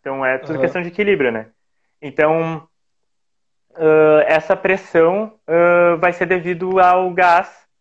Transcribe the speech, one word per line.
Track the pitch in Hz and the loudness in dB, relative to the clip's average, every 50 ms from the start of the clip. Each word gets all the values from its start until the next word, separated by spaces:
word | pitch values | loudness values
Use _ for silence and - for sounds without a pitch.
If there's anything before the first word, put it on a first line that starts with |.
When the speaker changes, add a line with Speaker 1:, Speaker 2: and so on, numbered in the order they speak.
Speaker 1:
Então, | - 139 135 135 135 | -12 -10 -8 -4 -2
é | 127 131 131 | -2 -2 -4
tudo | 151 147 156 | -4 -8 -6
Speaker 2:
Aham. | 135 | -4
Speaker 1:
questão | 135 160 165 180 | -4 -2 -2 -4
de | 175 170 | -8 -6
equilíbrio, | 170 - 208 202 190 156 135 120 | -6 -4 -2 -2 0 0 0 -2
né? | 113 110 110 - _ _ _ _ _ _ _ _ _ _ | -4 -6 -8 -14 _ _ _ _ _ _ _ _ _ _
Então, | 151 139 131 - 151 156 160 165 165 165 160 151 - _ _ _ _ _ _ _ _ _ _ _ _ _ _ _ _ _ _ _ _ _ _ | -18 -10 -4 -2 0 0 0 -2 -4 -6 -8 -10 -12 _ _ _ _ _ _ _ _ _ _ _ _ _ _ _ _ _ _ _ _ _ _
ah, | 170 160 156 156 156 156 156 151 151 151 156 | -2 0 2 4 4 4 4 4 4 4 2
essa | 160 156 - - 190 190 | 0 0 0 -2 -4 -2
pressão, | - 185 190 185 - - - 165 160 165 185 208 220 214 - _ _ - | -2 -2 -2 -2 -4 -2 0 2 2 2 0 -2 -6 -10 -14 _ _ -4
ah, | 160 170 175 175 175 175 175 170 170 160 | 0 2 2 2 4 4 2 2 2 0
vai | 180 180 | 0 -2
ser | 175 - 185 | -2 -2 -4
devido | 170 185 180 165 180 180 165 185 185 185 190 | -2 -2 -2 -4 -6 -6 -6 -6 -2 0 2
ao | 180 180 180 185 185 185 | 4 4 4 2 0 -2
gás | 175 185 180 175 170 175 196 - - _ _ _ _ _ | -2 0 2 2 2 2 0 -4 -10 _ _ _ _ _